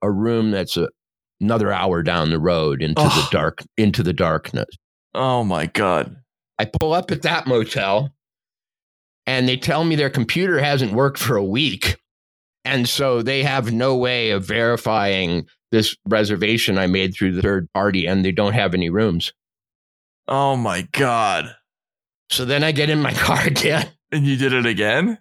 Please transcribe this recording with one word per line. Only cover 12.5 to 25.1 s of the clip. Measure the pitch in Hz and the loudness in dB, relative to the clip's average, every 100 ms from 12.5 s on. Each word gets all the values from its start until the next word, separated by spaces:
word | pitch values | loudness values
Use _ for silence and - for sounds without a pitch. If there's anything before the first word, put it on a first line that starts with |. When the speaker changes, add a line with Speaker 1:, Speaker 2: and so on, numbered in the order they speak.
| _ | _
Speaker 1:
And | 123 135 120 | -4 -2 0
so | - 139 120 | 0 0 0
they | 117 135 | 0 0
have | 139 135 117 | 0 0 -2
no | 113 131 127 | 0 0 0
way | 123 123 113 | 0 0 0
of | 101 | -2
verifying | 95 110 117 117 117 110 101 95 90 87 78 _ _ | -2 0 0 0 0 0 2 0 0 -2 -4 _ _
this | 113 107 - - | 0 0 -2 -2
reservation | 107 104 101 104 113 - 95 | 0 2 0 0 0 0 0
I | 92 | 2
made | 95 92 | 0 0
through | 90 95 | -2 -2
the | 90 | 0
third | 101 98 85 | 0 0 -2
party, | 95 101 95 85 | -2 0 0 0
and | 95 | 0
they | 95 | 0
don't | 90 101 | 0 0
have | 107 98 | 0 0
any | 90 85 | 0 0
rooms. | 95 110 85 - - _ _ _ _ _ _ _ _ - | 0 0 0 -4 -10 _ _ _ _ _ _ _ _ -4
Speaker 2:
Oh | 135 139 | 0 0
my | 131 113 90 90 | 0 0 -2 -4
God. | - 135 117 104 87 80 - _ _ _ _ _ _ - | -2 0 2 0 0 -4 -12 _ _ _ _ _ _ -6
Speaker 1:
So | - | -4
then | 127 143 | 0 0
I | 156 | 2
get | 156 147 | 2 0
in | 151 | 2
my | 135 | 0
<laughs> | |
car | 107 - - - | 0 0 0 0
again. | 139 160 151 - - _ | 0 0 0 -2 -10 _
Speaker 2:
And | 156 139 | 0 0
you | 135 | 2
did | 135 | 2
it | 127 120 | 2 2
again? | 104 104 123 196 | 2 2 2 0